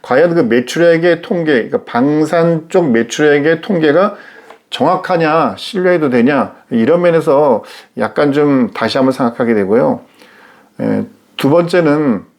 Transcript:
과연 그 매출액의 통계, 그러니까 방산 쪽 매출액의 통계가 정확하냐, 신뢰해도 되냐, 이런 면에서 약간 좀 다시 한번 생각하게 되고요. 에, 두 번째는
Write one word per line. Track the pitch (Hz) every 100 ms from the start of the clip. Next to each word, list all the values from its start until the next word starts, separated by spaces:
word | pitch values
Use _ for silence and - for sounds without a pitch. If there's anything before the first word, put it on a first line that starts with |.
과연 | - 127 170
그 | 170
매출액의 | 123 117 127 160 170 165 175 165
통계, | - 180 156
그러니까 | 127 107 131
방산 | - 120 139 151 156 170 170 165 156
쪽 | 190 165
매출액의 | 113 113 - 151 147 147 160
통계가 | - 180 156 151 208 - - - - - _
정확하냐, | - 139 185 - 175 160 160 131 101
신뢰해도 | - 190 185 175 147
되냐, | 123 120 139 - - _
이런 | 117 117 170
면에서 | 175 165 151 139 151 107 - - - -
약간 | 110 - 147
좀 | 139 147 135 113
다시 | - 113 139
한번 | 131
생각하게 | 127 120 117 117
되고요. | 110 95 113 151 113 - _ - - - _ _ -
에, | 110 107 104 _ _ -
두 | 135
번째는 | 165 170 180 160 151 147 101 -